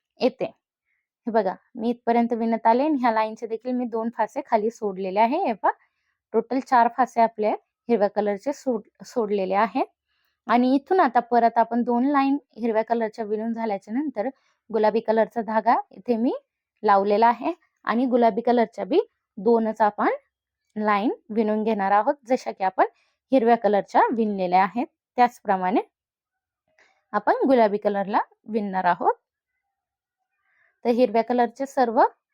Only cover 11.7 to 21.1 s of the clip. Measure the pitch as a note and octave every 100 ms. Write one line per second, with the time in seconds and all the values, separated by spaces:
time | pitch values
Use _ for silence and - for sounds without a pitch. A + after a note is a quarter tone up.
11.7 | A#3+ A#3+ A#3+ C#4 C#4 C4+ C#4+ - A3 A#3
12.7 | G#3+ A3 A#3 G#3+ A#3 G#3 G#3+ A#3 A3+ A3+
13.7 | G3 G#3 B3 D4+ G#3+ B3 - _ _ -
14.7 | G#3+ G#3+ A3 A3 A3 G#3 A#3 A3 A3 A3
15.7 | F4+ - F#3+ A#3+ A3+ B3+ C5+ - _ _
16.7 | _ G#3 G3 G3+ G#3 A#3 A#3 D4+ F4 _
17.7 | _ - A3+ C4 A#3+ A3+ G#3 A#3 A#3+ A3
18.7 | - F#3+ F4 A#4+ _ _ G#3+ G#3 A#3 A3
19.7 | A3 G#3 - C#4+ C#5 _ _ _ _ _
20.7 | G#3+ G#3+ G3+ B3+